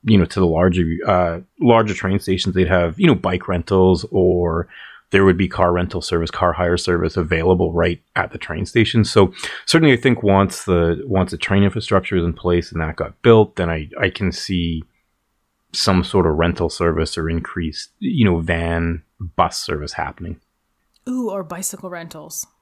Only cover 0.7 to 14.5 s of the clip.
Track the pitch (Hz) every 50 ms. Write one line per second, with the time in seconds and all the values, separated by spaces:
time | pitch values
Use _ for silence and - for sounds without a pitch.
0.7 | 87 90 85 82 82 85 82 104 95 90 90 85 82 85 - _ _ _ 165 120
1.7 | 117 113 110 107 95 - - 95 95 98 - - 95 90 - 98 90 95 90 85
2.7 | 92 90 87 85 80 - 202 165 123 87 - 92 92 90 - - 92 87 85 -
3.7 | 98 95 92 92 92 85 - - - 98 90 90 92 87 87 85 82 85 87 _
4.7 | - - - - - - _ _ - 98 98 95 90 87 95 87 - - 95 87
5.7 | 90 90 87 87 - 90 - - 90 85 82 80 - - 92 87 80 - 90 87
6.7 | 87 82 - - 87 85 87 85 - 98 85 78 85 80 80 92 92 85 87 82
7.7 | 82 85 82 80 - - _ _ _ - - - - - - - 82 82 101 -
8.7 | - 117 107 - - 117 101 - - 104 98 92 - - - - - - - -
9.7 | - 165 160 151 127 113 - 135 120 - - 101 98 98 98 95 - - - 101
10.7 | 92 85 85 82 85 76 - 123 98 95 90 85 - 80 - - 98 98 101 95
11.7 | - 113 - - 104 95 92 - 101 90 85 87 80 - - 90 87 87 85 -
12.7 | - 82 80 78 80 - - - - _ - 120 113 110 104 - _ - 90 85
13.7 | 85 78 76 71 - - 101 92 - - 101 90 85 - - -